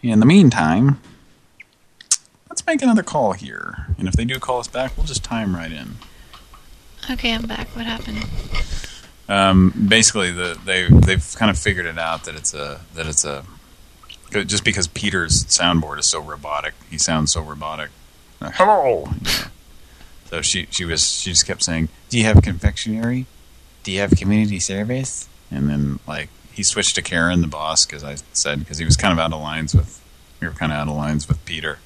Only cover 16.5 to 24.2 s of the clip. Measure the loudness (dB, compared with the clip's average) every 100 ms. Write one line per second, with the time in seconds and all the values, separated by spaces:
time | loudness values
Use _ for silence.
16.5 | -6 -6 -12 -16 -6 -2 0 0 -2 -6
17.5 | -10 -10 -8 -12 -14 -20 -20 -20 -14 -12
18.5 | 2 4 4 4 0 -2 -8 -4 -4 -6
19.5 | -16 -20 -20 -20 -20 -20 -20 -10 -6 -2
20.5 | -2 -4 -6 -4 -2 -2 -2 -2 0 0
21.5 | 0 -2 0 -2 -6 -4 2 6 8 6
22.5 | 2 -2 -2 -6 -4 -2 -2 -6 -14 -20
23.5 | -20 -20 -14 -6 -2 4 4